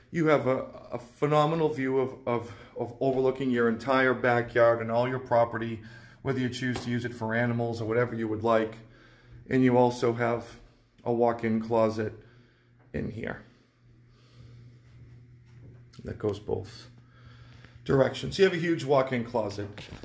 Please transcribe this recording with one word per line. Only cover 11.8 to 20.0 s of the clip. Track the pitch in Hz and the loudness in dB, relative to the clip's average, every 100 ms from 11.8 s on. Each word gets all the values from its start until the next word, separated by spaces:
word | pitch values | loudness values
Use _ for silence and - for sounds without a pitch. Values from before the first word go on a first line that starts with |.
| 110 110 107 - - - _ _ _ _ _ | 2 0 -6 -8 -20 -20 _ _ _ _ _
in | 147 - | -8 -8
here | 104 - - - _ _ _ _ - _ _ _ - - - - - - - - - - - _ - - - - - | -8 -10 -10 -14 _ _ _ _ -20 _ _ _ -20 -20 -20 -20 -20 -20 -20 -20 -20 -20 -20 _ -20 -20 -20 -20 -16
that | - 98 | -12 -6
goes | 107 98 | -4 -6
both | - 101 101 - - - - - - - - - - - - | -6 -6 -6 -16 -20 -20 -20 -20 -20 -20 -20 -20 -20 -18 -2
directions. | 135 123 - 139 143 | 2 2 0 -8 2
So | |
you | 190 | 2
have | 175 | 2
a | |
huge | 175 165 | -2 -2
walk-in | 135 139 131 123 | 2 2 2 -2
closet. | 117 120 107 101 101 - - - | -4 -4 -4 -6 -10 -12 -16 -16